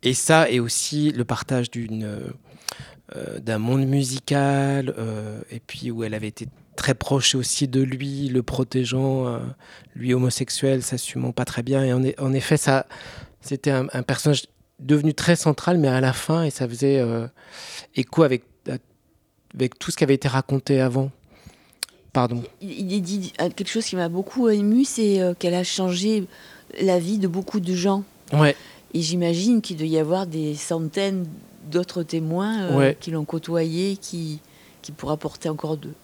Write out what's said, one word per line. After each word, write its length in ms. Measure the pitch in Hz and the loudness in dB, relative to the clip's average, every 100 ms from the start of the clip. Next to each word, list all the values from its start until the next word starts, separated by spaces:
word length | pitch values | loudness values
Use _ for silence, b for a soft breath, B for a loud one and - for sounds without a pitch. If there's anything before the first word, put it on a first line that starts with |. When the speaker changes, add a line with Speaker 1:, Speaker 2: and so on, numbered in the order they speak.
| 160 | 0
Speaker 1:
et 40 | 147 | 0
ça, 340 | - 160 156 | 4 6 6
et 100 | 123 | 2
aussi 520 | 117 - - 147 151 | 0 -2 -2 0 0
le 120 | 120 | 0
partage 460 | 117 113 - 131 120 | -2 -4 -2 -2 -2
d'une, 540 | 120 113 110 107 104 - - B B B B B B - - | -6 -6 -6 -6 -8 -10 -12 B B B B B B -16 -12
euh, 240 | - 53 | -10 -8
d'un 200 | 113 110 | -4 -2
monde 260 | 113 135 135 | 2 2 4
musical, 1080 | 139 135 131 - 143 139 139 139 139 131 - | 2 0 -4 -2 2 2 2 2 0 -2 -4
euh, 420 | 113 107 107 107 - | -6 -6 -8 -10 -12
et 80 | 117 | -14
puis 320 | - - 120 | -14 -10 -8
où 120 | 113 | -6
elle 120 | 113 107 | -4 -4
avait 140 | 107 | -6
été 180 | - 113 - _ - | -8 -14 -14 _ -6
très 180 | - 127 | -2 -2
proche 400 | - 139 - 131 | 0 2 2 0
aussi 320 | 123 - 143 | -2 -2 0
de 140 | 131 | 2
lui, 480 | 135 127 139 139 143 | 0 -2 -6 -4 0
le 120 | 127 | 0
protégeant, 840 | 117 131 127 131 120 131 135 131 127 | 0 -2 0 0 0 0 0 0 -2
euh, 120 | 120 123 131 B B B - | -4 -8 -12 B B B -8
lui 200 | 123 127 | 0 4
homosexuel, 680 | 127 - 131 - 135 135 | 4 0 -4 0 2 2
s'assumant 500 | 123 123 - 127 127 | 0 -6 -6 -4 -4
pas 140 | 120 120 | -2 -4
très 160 | - | -4
bien. 220 | 120 135 | 0 2
Et 100 | 135 | 4
en 100 | 127 | 2
e-, 120 | 131 - | 2 0
en 160 | 135 | 0
effet, 240 | 135 - 151 | 0 2 2
ça, 300 | - 135 - B B B B B | 4 2 2 B B B B B
c'était 280 | - 139 - | -8 -4 0
un, 140 | 135 131 | 0 0
un 80 | 131 | -4
personnage 440 | 117 127 151 139 - _ _ _ | -2 0 2 2 0 _ _ _
devenu 340 | 131 147 151 | 2 4 4
très 240 | 147 - 170 | 2 2 4
central, 400 | 160 143 - 175 | 4 2 2 4
mais 100 | 143 | 4
à 120 | 127 | 4
la 120 | 127 | 2
fin, 300 | 127 - 160 | 0 0 0
et 60 | 160 | 0
ça 160 | - 123 | -2 -6
faisait, 320 | 117 139 139 | 0 2 4
euh, 280 | 120 117 117 _ B B B B B - | 2 -2 -6 _ B B B B B -4
écho 280 | 127 - | -2 0
avec, 200 | 151 127 _ _ - 127 _ _ _ _ _ _ _ | 2 0 _ _ -10 -10 _ _ _ _ _ _ _
avec 260 | - 127 - | -4 -4 -4
tout 100 | - | -8
ce 60 | - | 0
qui 80 | |
avait 120 | 151 135 | 4 4
été 120 | 143 | 2
raconté 540 | 127 - 139 - 139 | 0 0 -2 2 2
avant. 300 | 131 123 135 - _ b b b b b - _ _ | 4 2 -2 -6 _ b b b b b -14 _ _
Pardon. 320 | - 123 120 117 _ | 0 0 0 -6 _
Speaker 2:
Il, 120 | - | -12
il 220 | - 190 | -6 -2
est 60 | 202 | -2
dit, 320 | 175 202 180 - | -2 -4 -6 -2
euh, 100 | 175 | -4
quelque 200 | - 196 | -2 -4
chose 160 | 226 220 | -4 -2
qui 100 | 185 | -2
m'a 140 | 170 | -2
beaucoup 400 | 175 196 254 240 | -2 -4 0 2
ému, 340 | 208 202 233 | 4 4 4
c'est, 380 | 277 - 214 196 | 4 2 2 4
euh, 120 | 180 | 2
qu'elle 200 | 175 180 | 0 0
a 100 | 175 | 0
changé 640 | 180 - 185 175 202 220 180 B B B B - | 0 -2 0 0 0 0 -2 B B B B -2
la 180 | 190 180 | 2 2
vie 200 | 170 214 | 2 0
de 100 | 190 | 0
beaucoup 320 | 175 185 214 | -2 -4 -4
de 120 | 175 | -2
gens. 300 | 180 185 196 196 - - | 0 2 0 -2 -14 -2
Speaker 1:
Ouais. 200 | 147 151 139 B B B | 4 6 4 B B B
Speaker 2:
Et 80 | 165 | -4
j'imagine 600 | 160 175 170 170 202 240 | -2 0 0 2 2 2
qu'il 160 | 208 170 | 0 -4
doit 100 | 156 | 0
y 100 | 160 | 0
avoir 300 | 156 180 190 | 2 0 -2
des 280 | 160 151 147 | -4 -4 -4
centaines 680 | - 165 160 196 196 190 170 156 - - 156 | -4 -2 -2 -2 -2 -2 -4 -10 -20 -20 -4
d'autres 320 | 160 180 180 | -2 -2 -6
témoins, 600 | 160 165 160 170 202 220 | -4 -4 -2 -2 -2 -2
euh, 140 | 185 139 | 2 4
Speaker 1:
Ouais. 200 | 135 - | 4 2
Speaker 2:
qui 120 | - | -4
l'ont 120 | 160 | -4
côtoyé, 720 | 151 165 160 170 165 165 190 196 | -4 -6 -2 -2 0 0 -2 -4
qui, 460 | - 175 160 151 B B B B | -8 -8 -8 -8 B B B B
qui 100 | - | -18
pourra 240 | 147 135 151 | -12 -6 -6
porter 320 | 151 - 165 | -6 -8 -6
encore 300 | 151 156 156 | -6 -6 -6
de 140 | 147 156 | -8 -16